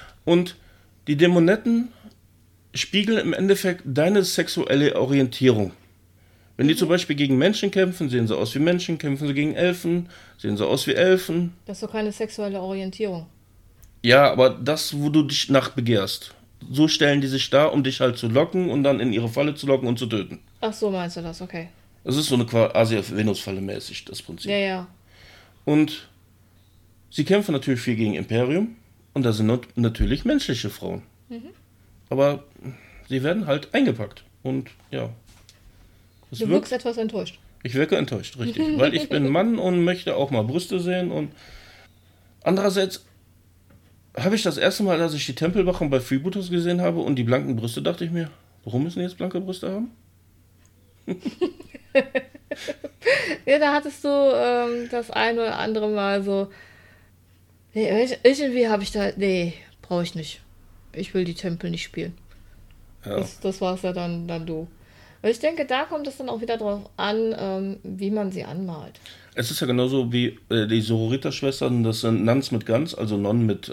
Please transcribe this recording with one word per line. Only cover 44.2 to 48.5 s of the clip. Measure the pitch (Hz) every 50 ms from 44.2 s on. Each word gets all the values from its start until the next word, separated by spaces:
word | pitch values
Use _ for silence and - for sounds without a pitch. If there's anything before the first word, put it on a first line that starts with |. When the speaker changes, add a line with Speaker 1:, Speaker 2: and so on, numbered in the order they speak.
| 123 190 220
Speaker 1:
ich | 214
das | - 180 151
erste | - - 190 196 -
Mal, | 208 190 170 160
als | 170 160 151
ich | 143 -
die | - 123
Tempelwachen | - 156 170 180 214 180 180 180 - 170 143
bei | 139 127
Freebooters | 120 - 135 135 147 185 180 202 185 180
gesehen | 175 170 170 175 175 175
habe | 180 170 170 170
und | - - 143
die | 123
blanken | 120 117 127 143 143 135 127
Brüste, | 110 113 117 113 139
dachte | 143 165 175 - 175
ich | 165
mir, | 170 170 165 147 - - _ _